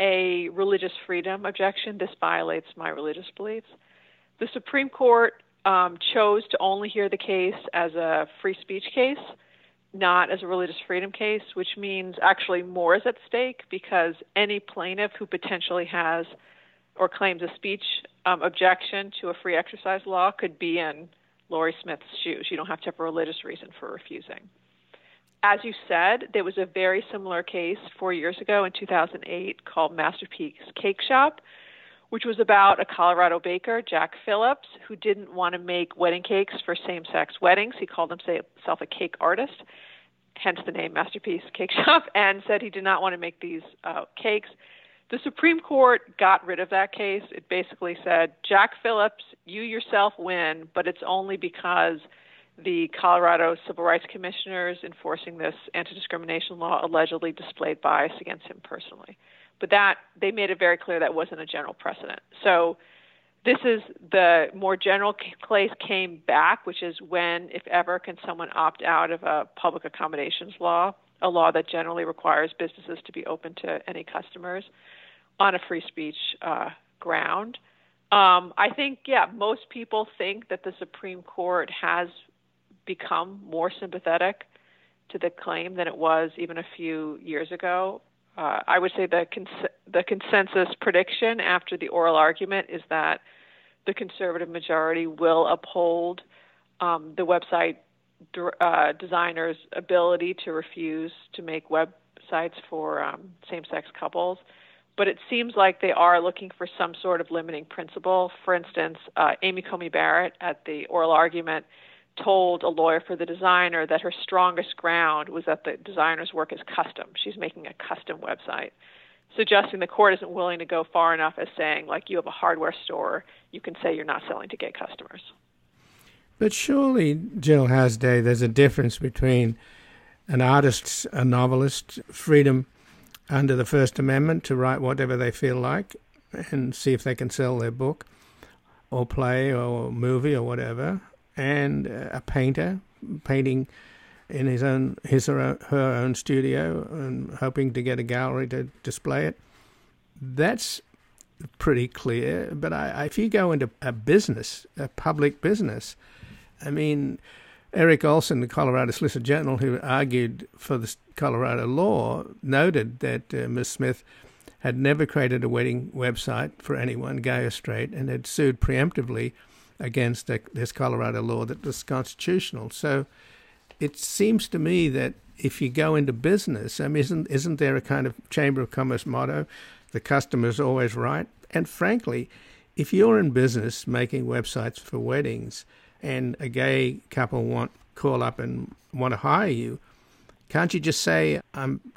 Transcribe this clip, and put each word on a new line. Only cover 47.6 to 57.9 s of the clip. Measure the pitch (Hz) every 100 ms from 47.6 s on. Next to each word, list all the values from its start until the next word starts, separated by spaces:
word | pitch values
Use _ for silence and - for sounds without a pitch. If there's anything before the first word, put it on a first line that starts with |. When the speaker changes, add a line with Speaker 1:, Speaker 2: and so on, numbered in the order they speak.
| 180 - 180 170
Speaker 1:
said, | 185 170 165 - -
"Jack | 196 226 -
Phillips, | 226 220 214 - - -
you | - 196
yourself | 233 226 - 214 202 -
win, | 185 180 160 160 160
but | - 175
it's | 170
only | - 190 196 185
because | 175 - 175 180 170 160 - _ _ - _ _
the | 175 170 165
Colorado | - 180 175 175 170 165 165 -
Civil | 185
Rights | 170 170 -
Commissioners | 190 185 180 190 185 180 175
enforcing | 170 165 160 165 - 170
this | 160 160 -
anti-discrimination | 175 170 190 - 170 165 165 - 170
law | 170 175
allegedly | 170 165 160 165 165
displayed | 160 - - 156 156
bias | 147